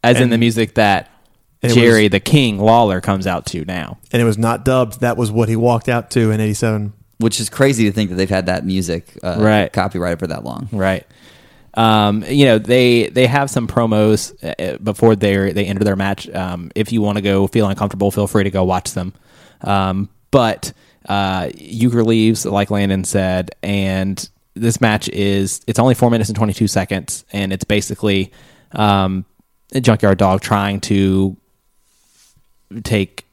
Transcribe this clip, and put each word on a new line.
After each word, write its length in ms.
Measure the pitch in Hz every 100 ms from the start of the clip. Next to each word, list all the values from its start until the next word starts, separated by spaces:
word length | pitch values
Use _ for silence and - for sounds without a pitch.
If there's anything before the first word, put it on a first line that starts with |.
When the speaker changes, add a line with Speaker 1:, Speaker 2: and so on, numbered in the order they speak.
Speaker 1:
As 140 | 117 123
in 60 |
Speaker 2:
And 80 | 127
Speaker 1:
the 60 | 113
music 360 | 117 113 110
that 360 | - 107 90 - _ _ _ _ _
Speaker 2:
it 100 | 120
Speaker 1:
Jerry 300 | 120 117 113
Speaker 2:
was 60 | 107
Speaker 1:
the 100 | 95
King 380 | - 151 127 101
Lawler 420 | 107 113 113 92
comes 260 | 95 98 95
out 200 | 87 -
to 180 | - 78
now. 320 | - - - -
Speaker 2:
And 80 | 123
it 40 | 117
was 100 | 104
not 260 | 117 113
dubbed. 360 | 131 131 117 -
That 160 | 120 113
was 140 | 117
what 180 | 107 110
he 60 | 113
walked 320 | 120 117 117
out 200 | 120 -
to 180 | 127 113
in 100 | 107
eighty-seven. 520 | 107 101 117 107 104 - _ _
Speaker 3:
Which 200 | 113 -
is 80 | 110
crazy 340 | - 135 123
to 80 | 107
think 160 | 98 101
that 60 | 90
they've 120 | 95
had 160 | 95 90
that 180 | 90 92
music, 520 | 95 87 85 - -
uh, 140 | - 90
Speaker 1:
Right. 320 | 107 107 95
Speaker 3:
copyrighted 460 | - 95 92 87 85
for 80 | 90
that 160 | 78
long. 240 | 58 60 101
Speaker 1:
Right. 340 | 107 95 95 - _ - - _ _ -
Um, 500 | - 113 110 104 104 85
you 160 | 143 139
know, 120 | 110
they, 480 | 101 123 123 120 110
they 180 | 123 123
have 220 | 143 139
some 180 | - 117
promos, 640 | - 117 107 107 107 - -
uh, 300 | 82 - 90
uh, 40 | -
before 380 | 104 101 113 107
they, 360 | 101 98 98
they 120 | 87 101
enter 180 | 98
their 120 | 104 98
match. 320 | 98 98 -
Um, 400 | - 92 90 87
if 180 | - 107
you 80 | 117
wanna 200 | 104 104
go 240 | 101 98 98
feel 220 | 117 101
uncomfortable, 420 | 98 101 98 101
feel 160 | 101 101
free 180 | 110
to 60 | 98
go 140 | 95
watch 280 | 92 92 -
them. 200 | - 90 - _ _ - _
Um, 460 | - 101 95 92 104 _ _
but, 420 | 139 113 - - - _ _ -
uh, 360 | 101 98 95 80
Uecker 500 | - 76 113 123 117
leaves, 400 | 113 113 110 110
like 260 | - 101 101
Landon 340 | 104 98 95
said, 460 | 95 104 92 92 87 -
and 680 | 95 101 95 95 95 95 - _ _
this 260 | - 117 117
match 280 | 117 107 -
is, 500 | - 101 98 98 - -
it's 120 | 110
only 160 | 123
four 160 | 123 120
minutes 180 | 117 107
and 60 | 104
twenty-two 300 | 107 95 107
seconds, 560 | - 90 98 - - _
and 200 | 101 95
it's 120 | 95
basically, 680 | - 104 - 101 107 98 98 _ - _ _
um, 520 | - 107 98 95 95 92 _ _ _ _
a 60 | 135
Junkyard 380 | 123 107 104 95
Dog 220 | 98 95
trying 400 | - 101 101 98
to 540 | - 101 95 95 98 90 _ _ _ _ _ _ _ _ _ _ _ _ _ 110
take 420 | 104 110 95 - _